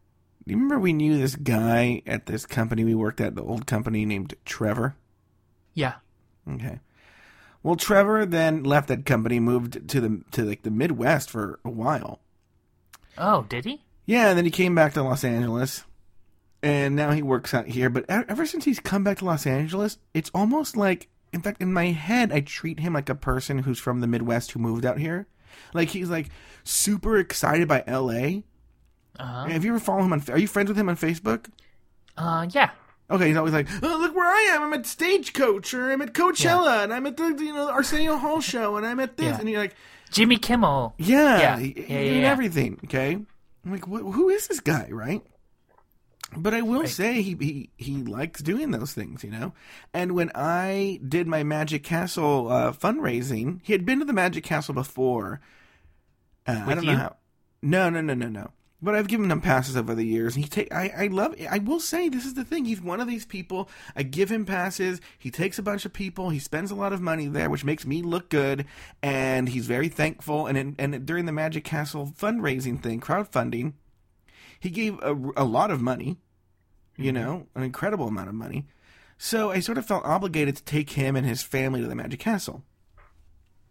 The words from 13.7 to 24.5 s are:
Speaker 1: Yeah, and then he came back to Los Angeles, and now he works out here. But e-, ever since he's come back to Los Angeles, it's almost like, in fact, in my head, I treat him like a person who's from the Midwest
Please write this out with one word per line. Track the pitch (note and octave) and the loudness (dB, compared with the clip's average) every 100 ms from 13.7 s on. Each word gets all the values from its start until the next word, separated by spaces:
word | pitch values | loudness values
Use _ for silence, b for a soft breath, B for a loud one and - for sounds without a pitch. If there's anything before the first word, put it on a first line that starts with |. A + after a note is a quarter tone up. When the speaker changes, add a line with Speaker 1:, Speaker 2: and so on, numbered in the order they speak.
| D4 _ _ | -8 _ _
Speaker 1:
Yeah, | - A#3+ G#3+ | 0 4 6
and | F3+ | 6
then | |
he | E3+ | 4
came | D#3+ F3+ | 2 4
back | E3+ D3+ | 6 4
to | D3+ | 2
Los | C3 B2+ | 0 0
Angeles, | B2+ A#2 A#2+ A#2 C3 - - - - - - _ _ _ | 0 0 0 0 -2 -4 -14 -20 -20 -20 -20 _ _ _
and | D3 D3 C#3 | 0 2 2
now | C#3+ D3 | 2 2
he | D3+ | 2
works | C#3 B2+ - | 2 0 0
out | B2+ A2+ | -2 -2
here. | B2 B2+ | 0 0
But | B2 | 0
e-, | - G3 B3 | 0 -2 0
ever | A3 | -2
since | D#4 E4 D4 | -2 0 0
he's | A#3 | 0
come | - G3 | 0 0
back | G3 G3 | 2 0
to | |
Los | F#3 D#3 C#3+ | 0 0 0
Angeles, | C3 D#3 F#3+ G#3 - _ | 0 0 -2 -2 -4 _
it's | D#3+ - | -4 -2
almost | F3+ G#3+ D4 D4 G#3+ | 0 2 2 0 2
like, | G3 F3+ - _ _ | 2 2 -4 _ _
in | F3 | -6
fact, | G3+ G3+ | -4 -2
in | F#3 | 0
my | F#3 F3 | 2 2
head, | E3 D#3 A#3+ A#3 | 0 0 2 4
I | D3 | 2
treat | C#3+ - D#3+ D#3 | -2 -6 -8 -4
him | E3 | -2
like | D#3 C3+ | -2 -2
a | |
person | C#3 - C3 - C#3 | -2 -2 -2 0 -2
who's | C3 A#2+ | -2 -2
from | - B2 | -2 0
the | A#2+ | 0
Midwest | A#2 A#2 A#2 - | 0 0 -2 -2